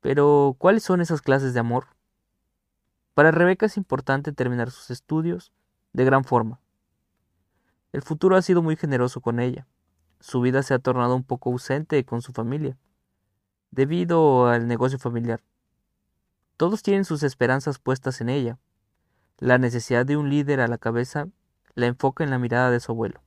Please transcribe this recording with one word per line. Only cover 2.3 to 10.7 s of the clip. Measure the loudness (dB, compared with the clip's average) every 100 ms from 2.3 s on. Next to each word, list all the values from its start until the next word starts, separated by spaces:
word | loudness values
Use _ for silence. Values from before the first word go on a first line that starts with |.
| _ _ _ _ _ _ _ _
Para | 4 4
Rebeca | 6 2 2 -2
es | -4
importante | -6 -6 -2 -4 -4
terminar | -4 -4 -2 -6
sus | -8 -14
estudios | -16 _ -4 -2 -6 -10 _ _ _ _
de | 0
gran | 2 2
forma. | 2 -2 -2 -10 _ _ _ _ _ _ _ _ _ _ _ _ _
El | -12
futuro | -8 0 2 2
ha |
sido | 4 2
muy | 2 -2
generoso | -2 0 -2 -2
con | -6 -2
ella. | -2 -4 -14 _ _ _ _ _
Su | -8 -2
vida | 0 0
se | 0